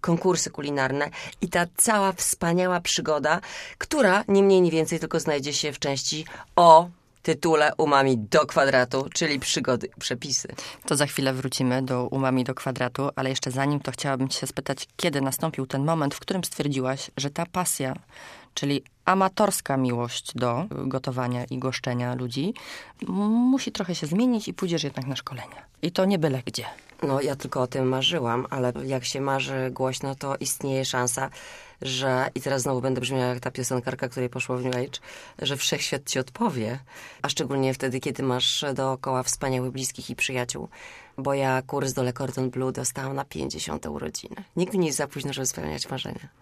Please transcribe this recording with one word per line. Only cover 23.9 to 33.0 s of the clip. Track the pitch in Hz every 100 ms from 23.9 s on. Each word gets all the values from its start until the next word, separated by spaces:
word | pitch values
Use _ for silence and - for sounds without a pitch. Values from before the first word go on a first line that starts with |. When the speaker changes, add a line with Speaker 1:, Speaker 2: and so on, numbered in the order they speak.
Speaker 2:
się | 170 151
zmienić | 170 254 233 214
i |
pójdziesz | 180 185 170
jednak | 143 135 131
na | 131
szkolenia. | - 127 - - - _
I | 165
to | 175
nie | 190 202
byle | 156 131 120
gdzie. | - 117 - - -
Speaker 1:
No, | 147 139
ja | 135 139
tylko | 135 139
o | 123
tym | 135 131
marzyłam, | 131 135 175 120 120 131
ale | 139 123 127
jak | 135 131
się | 123 139
marzy | 139 135 135 135 131
głośno, | 127 131 131 139
to | 135 139 139
istnieje | 135 - 139 135
szansa, | 135 127 123 - 131 - - - - -
że, | 139 127 135 127 135
i | -
teraz | 135 135
znowu | 127 131
będę | 127 131